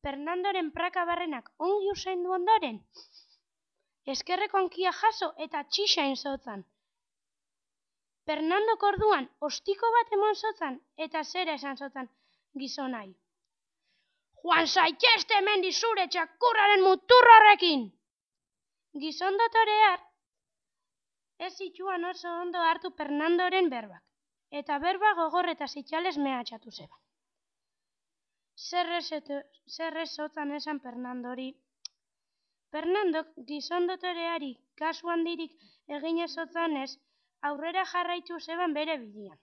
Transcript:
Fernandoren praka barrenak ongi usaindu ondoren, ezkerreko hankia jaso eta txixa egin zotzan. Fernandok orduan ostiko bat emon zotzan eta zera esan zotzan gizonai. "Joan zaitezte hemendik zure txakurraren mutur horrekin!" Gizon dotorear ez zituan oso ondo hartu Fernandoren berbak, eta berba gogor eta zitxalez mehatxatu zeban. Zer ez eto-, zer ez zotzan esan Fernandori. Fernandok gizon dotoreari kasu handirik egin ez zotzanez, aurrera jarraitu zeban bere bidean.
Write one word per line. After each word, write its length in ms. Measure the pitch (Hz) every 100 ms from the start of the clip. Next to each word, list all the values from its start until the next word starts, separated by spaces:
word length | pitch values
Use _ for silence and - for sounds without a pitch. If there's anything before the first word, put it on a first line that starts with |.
Fernandoren 640 | 285 277 294 359 392 370 320
praka 300 | - 349 359
barrenak 440 | 349 339 349 269 - _
ongi 320 | 349 415 392
usaindu 400 | 392 370 370 359
ondoren, 440 | 370 359 440 302 214 _ - - - _ _ _ _ _ _ _ _ -
ezkerreko 540 | 262 - 370 415 392
hankia 320 | 370 339 370
jaso 340 | - 440 427 330 -
eta 240 | 311 311
txixa 400 | 285 - 403 -
egin 120 | 277 262
zotzan. 460 | 277 269 - 202 - _ _ _ _ _ _ _ _ _ _ _ _ _ _ _ -
Fernandok 580 | 302 320 381 427 440 403
orduan 400 | 403 427 339 254 _
ostiko 500 | 294 - - 392 466
bat 220 | 466 453 415
emon 220 | 427 415
zotzan 380 | 440 427 311 262 _ -
eta 260 | 311 320
zera 320 | 294 359 339 285
esan 180 | 277 262
zotzan 320 | 277 269 254 _ _ _ _
gizonai. 540 | 285 269 - 262 233 196 185 _ _ _ _ _ _ _ _ _ _ _ _
"Joan 220 | 339 330 330
zaitezte 720 | 370 330 285 480 440 - 427
hemendik 380 | 392 415 370 -
zure 300 | 453 415 359
txakurraren 800 | 359 330 _ 480 453 403 403 370
mutur 420 | 381 - 494 480
horrekin!" 540 | 453 427 415 349 285 214 _ _ _ _ _ _ _ _ _ _
Gizon 420 | 294 311 302 381 403
dotorear 640 | 466 453 427 427 427 359 - _ _ _ _ _ _ _ _ _ _ _ _ _
ez 120 | 359
zituan 500 | 370 381 370 381 359
oso 280 | 339 359 349 339
ondo 260 | 359 349 330
hartu 200 | 330 359
Fernandoren 800 | - 294 294 320 349 359 370 349
berbak, 320 | 247 208 175 _ _ _ _ _
eta 260 | 285 285 285
berba 340 | 330 381 427
gogor 340 | 359 320 339 359
eta 180 | 311 285
zitxalez 500 | 294 - 320 359 294
mehatxatu 540 | 277 262 - 226 233
zeban. 300 | - 147 - _ _ _ _ _ _ _ _ _ _ _ _ _ _ _ -
Zer 300 | - 349 339
ez 140 | 339 -
eto-, 320 | 302 294 285 - _
zer 320 | _ - 320 311
ez 140 | 330
zotzan 400 | - 302 311 285
esan 280 | 294 302 294
Fernandori. 680 | 254 240 247 254 240 254 262 - _ _ - _ _ _ _ _ _ _ _
Fernandok 580 | 302 330 392 381 320 320 - 247
gizon 400 | 294 - 349 349
dotoreari 640 | 370 370 339 339 330 285 233 _
kasu 380 | _ 311 320 339
handirik 420 | 339 330 339 330 _ _ _ -
egin 320 | 285 311 330
ez 80 | 330
zotzanez, 600 | 330 330 339 330 285 269 - _ _ _ _
aurrera 420 | 294 294 320 359 359
jarraitu 540 | 359 349 349 349 339
zeban 340 | 311 330 359
bere 240 | 294 311 302
bidean. 400 | 226 208 196 156